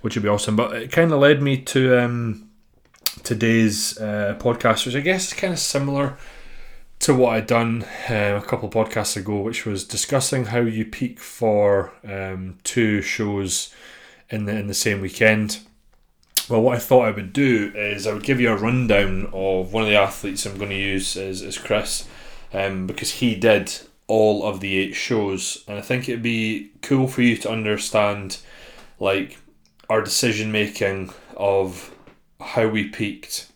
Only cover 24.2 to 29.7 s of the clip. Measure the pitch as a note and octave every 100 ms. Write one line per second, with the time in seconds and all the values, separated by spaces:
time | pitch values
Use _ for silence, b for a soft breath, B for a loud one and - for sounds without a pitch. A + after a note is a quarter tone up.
24.2 | G#2+ G#2 G#2+ F#2+ G2 F#2+ F#2+ F#2 - A#2
25.2 | G2+ F#2+ - - - G#2 G#2 B2+ B2+ A#2
26.2 | A#2 A2+ A2 A2 - _ - C3+ C3 C3
27.2 | A#2+ A2+ - A2 G#2+ G#2 - A2 G#2 G2+
28.2 | F#2+ - B B B B B B G2 G2
29.2 | F#2+ - - _ _